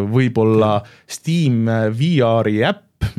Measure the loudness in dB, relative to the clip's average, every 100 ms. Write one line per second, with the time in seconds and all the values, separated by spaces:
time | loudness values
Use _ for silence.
0 | -2 0 0 0 2 2 2 0 -4 -16
1 | -18 -10 -4 -2 0 0 0 -2 -2 -2
2 | 0 2 2 2 0 0 0 -2 _ _
3 | -6